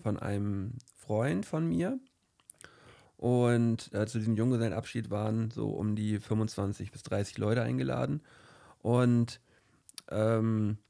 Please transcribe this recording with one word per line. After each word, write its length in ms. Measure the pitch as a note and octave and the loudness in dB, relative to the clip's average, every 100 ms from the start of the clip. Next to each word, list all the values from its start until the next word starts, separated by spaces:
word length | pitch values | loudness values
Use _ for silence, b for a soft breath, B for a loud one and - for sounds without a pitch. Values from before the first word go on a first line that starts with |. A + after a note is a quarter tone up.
von 160 | A2+ G2+ | -4 -2
einem 540 | - G2+ G#2 G2 G2 A#2+ - - | -2 -2 -2 -2 -4 -8 -14 -16
Freund 480 | - G#2+ B2 F3 | -2 0 2 0
von 240 | G#3 D#3+ E3 | -2 -2 0
mir. 300 | E3+ F3 C4 - _ _ _ - - B B B B B B | 0 0 -4 -8 _ _ _ -20 -20 B B B B B B
Und, 720 | A#2 B2 A#2+ A#2+ A#2 A2+ - | 0 2 4 4 4 0 -4
äh, 120 | G#2 A2 | -4 -2
zu 120 | A#2 | 0
diesem 180 | G#2+ G#2+ | 0 2
Junggesellenabschied 760 | A#2 B2 A2+ F2+ - - G#2+ | 2 2 0 -2 -4 -6 -4
waren 400 | G#2 G#2+ A2 A2+ | -2 0 0 -2
so 180 | A2 G#2+ | -2 -4
um 240 | G#2 G#2+ G#2+ | -2 -2 0
die 220 | G#2+ G#2 | 0 -2
fünfundzwanzig 720 | - A2 G#2+ - G2 G2+ G2+ | 0 0 0 -2 -4 -4 -8
bis 120 | - | -12
dreißig 340 | - G2+ G2+ - | -4 -2 -2 -2
Leute 240 | G#2 A#2 | 0 2
eingeladen. 580 | A#2 B2+ C3 B2+ B2+ D3 B B B B B B | 0 0 0 -2 -2 -4 B B B B B B
Und, 600 | - A#2+ B2 A#2+ A#2 - b b b b b - - | 2 4 6 4 2 -2 b b b b b -18 -6
ähm, 720 | G2 A2 A2+ A2+ A2 G#2+ G#2+ - | 0 2 2 2 2 2 -2 -8